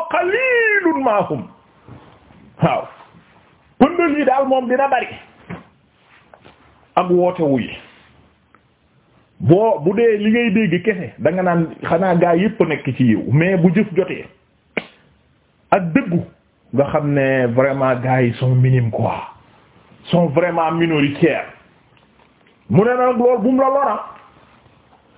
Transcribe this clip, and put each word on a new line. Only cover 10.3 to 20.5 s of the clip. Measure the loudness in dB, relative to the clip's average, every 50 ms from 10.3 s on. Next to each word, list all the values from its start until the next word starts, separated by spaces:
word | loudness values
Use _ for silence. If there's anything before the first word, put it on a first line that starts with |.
ngay | 2 2 2 2
dégg | 2 0 0 0 0 -2 -2
kese, | -2 -4 -4 -6 -12 -6 -2
danga | -2 -2 0 0 0
naan | 0 2 0 0 -2 -4 -8 -6 -2
xanaa | -2 0 2 2 2
gaa | 2 2 2 2
yépp | 2 2 0 2 0
nekk | 0 0 0 -4 -4 -4 -2 0
ci | 2
yiw, | 2 2 2 0 0
mais | 2 2 2 2 2 4
bu | 4 4
jëf | 4 2 0 0 0
jotee, | -2 -2 -2 -4 -10 -12 -16 _ _ _ _ _ _ _ _ _ -12 -12 -12 _ _ _ _ _ _ _ _ _ _ _ _ _ _ _ _
ak | -2 0 0 0 0
dëggu, | -2 0 0 -4 -4 -4 -6 -14 _ _ _ _ _ _ _ -2
nga | -2 -2 0
xam | 0 -2 -2 0 0
ne | 0 0 0 0 0 0 0
vraiment | 0 0 0 0 0 -2 -2 -2 -2 -2
gars | -2 -2 0 0
yi | 0 0 -2
sont | -2 -2 0 2
minimes | 2 2 2 2 2 0 -2
quoi, | -2 -4 -4 -4 -6 -8 -10 -14 -18 -20 _ _ _ _ _ _ _ _ _ _ _ -20 -8
sont | -2 0 0 0 0
vraiment | 0 0 0 0